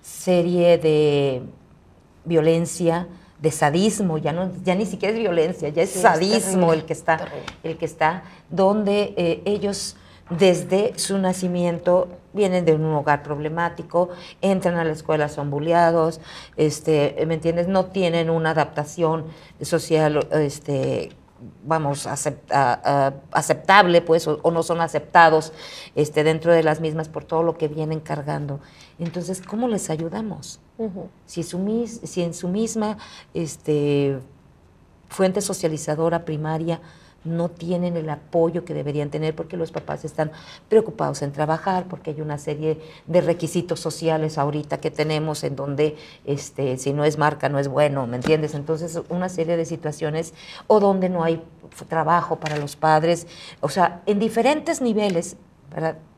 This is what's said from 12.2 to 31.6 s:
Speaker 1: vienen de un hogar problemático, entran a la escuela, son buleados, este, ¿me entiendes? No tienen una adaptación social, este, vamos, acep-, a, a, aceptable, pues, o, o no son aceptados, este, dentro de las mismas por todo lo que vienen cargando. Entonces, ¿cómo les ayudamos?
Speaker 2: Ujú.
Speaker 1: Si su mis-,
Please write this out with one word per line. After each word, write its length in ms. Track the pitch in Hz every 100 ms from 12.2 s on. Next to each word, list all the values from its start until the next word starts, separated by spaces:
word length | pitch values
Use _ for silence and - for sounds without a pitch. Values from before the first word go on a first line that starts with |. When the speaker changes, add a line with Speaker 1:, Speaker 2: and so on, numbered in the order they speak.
| -
Speaker 1:
vienen 320 | 190 202 180
de 100 | 160
un 100 | 156 156
hogar 360 | 151 143 143
problemático, 840 | 143 147 151 160 170 170 165 170 180 175 - -
entran 360 | 196 190 180 175
a 80 |
la 80 | 165
escuela, 360 | 156 - 156 147
son 220 | 147 143
buleados, 720 | 143 156 170 170 170 160 165 - - - -
este, 680 | 151 147 - 156 143 - 160
¿me 80 |
entiendes? 340 | 165 165 170 175
No 180 | 190 185
tienen 440 | 196 180 170 165
una 200 | 165 160
adaptación 760 | 160 143 - 147 - 165 160 160 - - -
social, 680 | 147 165 - 156 156 151 -
este, 760 | 147 147 - - 143 135 127 78 - _ _ 117 -
vamos, 420 | 123 160 147 143 -
acep-, 420 | 139 - 135 -
a, 560 | 139 131 117 - 143 135
a, 40 | 139 - -
aceptable, 640 | 147 147 - 196 180 170
pues, 260 | 170 165 165
o, 140 | 147
o 80 | 160
no 120 | 165
son 160 | 165 170
aceptados, 720 | 170 151 - 180 165 156 151 - - - -
este, 300 | - 147 151
dentro 280 | 151 160 165
de 100 | 170
las 160 | 160 156
mismas 280 | 160 156 156
por 160 | -
todo 180 | - 160
lo 120 | 165 160
que 120 | 156
vienen 320 | 151 156 160
cargando. 580 | 156 151 147 147 147 143 - - - _
Entonces, 420 | 170 170 165 185
¿cómo 260 | - 214 247
les 220 | 214 -
ayudamos? 680 | 160 165 202 220 160 - - _ _
Speaker 2:
Ujú. 300 | 226 185 180 _ _
Speaker 1:
Si 160 | -
su 140 | 165
mis-, 420 | 175